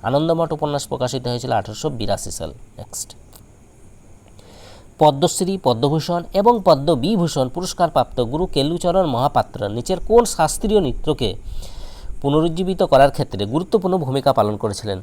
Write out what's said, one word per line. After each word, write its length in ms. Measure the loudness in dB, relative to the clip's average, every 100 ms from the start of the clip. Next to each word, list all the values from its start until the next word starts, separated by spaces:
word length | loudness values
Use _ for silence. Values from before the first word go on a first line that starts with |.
আনন্দমঠ 500 | 0 0 2 2 0
উপন্যাস 340 | -2 -2 -4 -4
প্রকাশিত 400 | -4 -4 -2 -4
হয়েছিল 240 | -4 -2
আঠারোশো 380 | -2 -2 -6 -6
বিরাশি 420 | -4 -2 -2 -4
সাল। 220 | -8 -10 -12 -20 -18
নেক্সট, 380 | -14 -12 -14 -16 -20 -20 -20 -20 -20 -20 -20 -20 -20 -20 -20 -20 -20 -20 -20 -20 -20 4
পদ্মশ্রী, 580 | 4 4 0 0 -2 0
পদ্মভূষণ 600 | 0 2 2 0 0 -4 -2
এবং 280 | 2 4 4 4
পদ্মবিভূষণ 840 | 4 4 2 2 2 0 0 -2
পুরস্কারপ্রাপ্ত 720 | -2 -8 0 0 2 0 -2
গুরু 240 | -2 -2 -2
কেলুচরণ 600 | 0 0 0 0 2 2
মহাপাত্র 640 | 0 0 0 -2 -4 -6
নিচের 280 | -4 -4 -4 4
কোন 180 | 4 4
শাস্ত্রীয় 560 | 0 0 0 2 2
নৃত্যকে 540 | 2 -2 -2 0 -2 -4 -8 -8 -8 -12 -12 -12 -10 -4
পুনরুজ্জীবিত 600 | 2 2 2 0 -2 0
করার 280 | 4 6 6
ক্ষেত্রে 340 | 4 -4 -4 -2
গুরুত্বপূর্ণ 520 | -2 0 0 2 -2
ভূমিকা 360 | 0 0 2
পালন 240 | 2 0 0
করেছিলেন? 420 | -4 -6 -8 -8